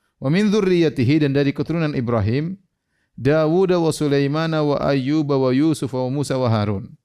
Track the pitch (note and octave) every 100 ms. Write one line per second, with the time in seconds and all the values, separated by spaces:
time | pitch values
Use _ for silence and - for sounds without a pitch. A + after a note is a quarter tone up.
0 | _ _ C3+ E3+ G#3+ G#3+ F#3+ F3 D#3+ B2
1 | A#2+ D#3 D3 C#3 C#3+ C#3 C#3+ E3 D#3 C#3+
2 | A#2+ A#2 G2+ B2+ D#3+ G3 _ _ _ _
3 | _ - A#2+ D#3 D#3 F3 F#3+ F3+ E3 D3
4 | D3+ C#3 C#3 D3+ E3 D#3 D3 C#3+ - C#3
5 | B2+ D#3 D3 C#3 C3 B2+ D#3+ D3+ C#3 B2+
6 | B2+ C#3 C#3 C3 B2+ A2 G#2 G2 B2+ -